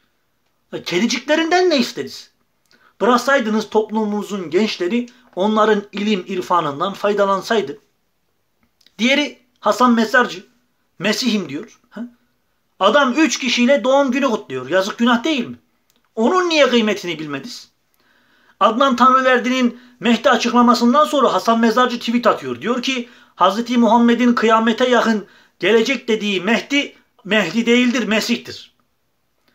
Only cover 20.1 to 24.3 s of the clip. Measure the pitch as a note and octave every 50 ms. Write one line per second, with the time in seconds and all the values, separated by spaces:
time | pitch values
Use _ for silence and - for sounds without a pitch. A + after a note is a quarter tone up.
20.1 | A#3 - - C#4 A#3+ A3 A#3+ A#3+ A#3 A#3+ A#3+ A#3+ A#3 A#3+ A#3+ A#3+ B3+ D4 D4+ D4
21.1 | D4+ C#4+ B3 G3+ E3 F#3 F3+ A#3 A3+ A3+ A#3 A3+ - B3 B3 A#3+ A#3+ A#3+ - -
22.1 | A3+ A#3+ - G#3 E3 - D3 B2+ B2 A#2 C#3 G#3+ B3 B3+ B3 C4+ C4 B3 A#3+ -
23.1 | - - - _ _ - F3+ F#3+ F#3+ A3 A#3+ A#3+ B3 A#3+ A#3+ G#3 A3+ A#3+ A#3 A#3
24.1 | A#3 A#3 B3 A#3+